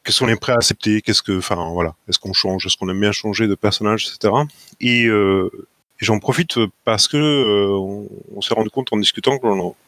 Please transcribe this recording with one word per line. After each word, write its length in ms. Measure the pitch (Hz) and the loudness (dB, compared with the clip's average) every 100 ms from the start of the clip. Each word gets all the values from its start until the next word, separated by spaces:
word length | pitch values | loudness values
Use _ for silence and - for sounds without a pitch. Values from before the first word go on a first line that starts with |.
qu'est-ce 160 | - - | -4 0
qu'on 80 | 127 | 2
est 100 | 113 | 0
prêt 140 | - | 0
à 40 | 120 | 0
accepter, 460 | - - 110 107 | 0 0 0 0
qu'est-ce 200 | - 104 | 0 -2
que, 160 | - 95 | 0 -2
enfin, 320 | - 87 82 | -2 -4 -2
voilà, 240 | 87 82 - - | -2 -4 -6 -8
est-ce 120 | 90 | -6
qu'on 140 | - | -4
change, 320 | 95 98 95 - | -2 -2 -2 -4
est-ce 100 | - | -4
qu'on 120 | 92 | -4
aime 120 | 95 | 0
bien 120 | 104 | 0
changer 360 | 104 110 101 110 | 0 -4 0 0
de 80 | 98 | 2
personnage, 480 | 104 - 104 107 | 0 0 0 -2
et 40 | - | -4
cetera. 360 | - 107 117 147 - - - | -2 0 2 0 -6 -20 -4
Et, 260 | 123 120 117 | 0 2 4
euh, 440 | 107 98 98 92 - - _ _ - | 4 4 2 0 -6 -16 _ _ -4
et 40 | |
j'en 140 | - 107 | 0 0
profite 400 | - 135 175 120 107 - | 0 0 0 0 -2 -2
parce 240 | - 107 - | -2 0 0
que, 80 | 147 | 0
euh, 540 | 151 143 113 101 101 | 2 2 2 2 2
on, 380 | 98 95 101 101 - - 101 | 0 -2 -8 -12 -16 -18 -8
on 40 | |
s'est 120 | - | -2
rendu 160 | 110 107 | 0 0
compte 220 | - 127 | -4 -2
en 60 | 107 | 0
discutant 400 | 101 - 131 135 | 0 0 0 2
qu'on 200 | 120 98 | 2 0
en, 180 | 87 - | -2 -8